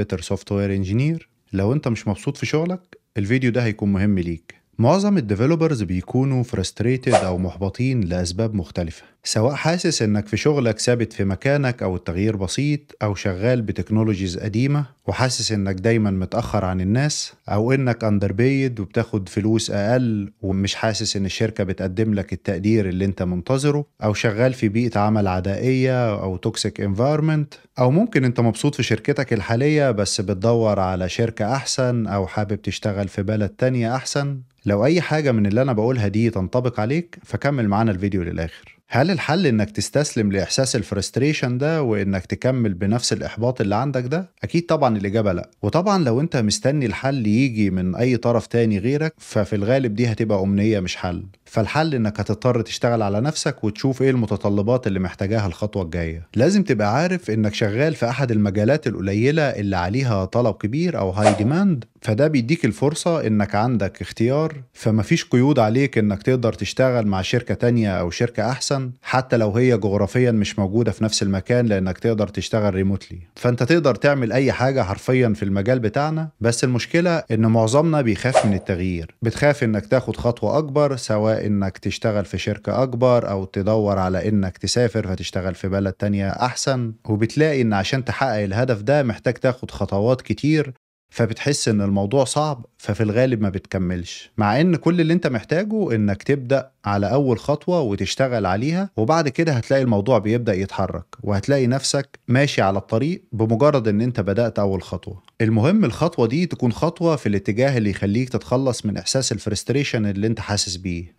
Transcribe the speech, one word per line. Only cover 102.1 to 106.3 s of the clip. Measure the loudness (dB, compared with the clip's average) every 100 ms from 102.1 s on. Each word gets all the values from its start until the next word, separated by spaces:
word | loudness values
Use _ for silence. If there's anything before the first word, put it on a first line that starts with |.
| -8 0
ماشي | 2 2 2
على | 2 0
الطريق | 0 -2 0 -4 -6
بمجرد | -2 0 4 4 4 2
إن | 0
أنت | 0 -2
بدأت | -2 0 0 0
أول | 0 0
خطوة. | -4 -10 -10 -16 -14 -2
المهم | 0 2 4 4 2
الخطوة | 2 -2 2
دي | 0